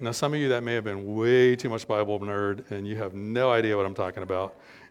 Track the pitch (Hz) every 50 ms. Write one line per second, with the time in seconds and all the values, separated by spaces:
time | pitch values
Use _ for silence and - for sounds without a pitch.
0 | 127 113 117 - 151 143 151 151 143 135 123 120 117 120 120 117 107 107 98 98
1 | 98 101 107 110 113 120 127 127 123 127 127 123 - 127 113 113 - - 110 107
2 | 107 101 104 101 101 104 101 101 101 101 98 101 - - 104 101 98 101 107 110
3 | 107 95 92 98 101 107 113 123 131 127 120 117 113 110 107 101 98 98 95 107
4 | 98 92 92 95 92 92 95 92 95 95 - - - - - - - -